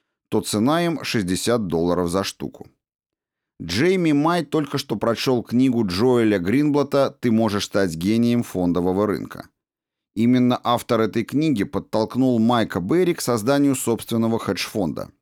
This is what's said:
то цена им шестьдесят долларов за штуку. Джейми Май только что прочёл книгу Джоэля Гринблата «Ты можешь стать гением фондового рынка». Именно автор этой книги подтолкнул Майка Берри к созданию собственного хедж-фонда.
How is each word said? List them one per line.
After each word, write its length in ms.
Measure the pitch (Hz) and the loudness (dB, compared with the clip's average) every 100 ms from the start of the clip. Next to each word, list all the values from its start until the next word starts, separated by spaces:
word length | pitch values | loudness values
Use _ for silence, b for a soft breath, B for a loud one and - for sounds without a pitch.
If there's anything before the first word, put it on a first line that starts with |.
| _ _ _ | _ _ _
то 120 | 107 | -4
цена 440 | - 107 123 165 | -2 0 2 2
им 200 | 170 156 | 0 -4
шестьдесят 640 | - 120 90 90 - 120 95 | -4 -2 -2 -2 0 -2 0
долларов 420 | 82 87 87 87 | 0 0 0 0
за 140 | 90 | -2
штуку. 420 | 98 - 71 - - _ _ _ _ _ _ _ _ _ | -4 -8 -12 -12 -20 _ _ _ _ _ _ _ _ _
Джейми 480 | 80 92 175 190 165 | -6 -2 0 2 2
Май 340 | 143 156 175 | 2 2 0
только 340 | 147 156 147 139 | -2 -2 -2 -6
что 180 | - 104 | -6 -4
прочёл 480 | 113 113 - 123 | -2 -2 0 0
книгу 420 | - 120 131 117 104 | 0 2 2 2 0
Джоэля 540 | 87 127 120 110 101 | 0 2 4 4 2
Гринблата 760 | 87 127 151 143 139 139 131 - | 2 0 2 0 0 0 0 -2
«Ты 100 | 123 | 0
можешь 360 | 113 110 101 - | 2 2 0 -2
стать 280 | 104 95 | 0 0
гением 480 | 80 92 113 120 120 | 0 0 2 2 0
фондового 640 | 120 92 90 87 90 95 104 | -2 -2 0 0 0 0 0
рынка». 420 | 80 - 50 - _ _ _ _ _ _ - | -2 -6 -14 -20 _ _ _ _ _ _ 0
Именно 440 | 117 127 123 123 | 2 4 2 0
автор 380 | - 120 - 117 | 0 -2 0 0
этой 200 | 110 123 | 2 -2
книги 400 | 107 131 160 117 | -2 -2 0 0
подтолкнул 760 | 92 98 - 107 110 123 131 120 | -2 -4 -4 -2 -2 0 2 4
Майка 400 | 113 120 101 95 | 2 2 0 -2
Берри 340 | 92 165 175 | 0 2 2
к 60 | 165 | 0
созданию 560 | - 120 110 143 143 127 | -2 0 2 2 2 0
собственного 640 | - 110 - 117 113 113 | -2 -2 -2 -2 0 -2
хедж-фонда. 720 | - 92 - 110 85 64 50 - | -2 -4 -4 -4 -4 -4 -10 -16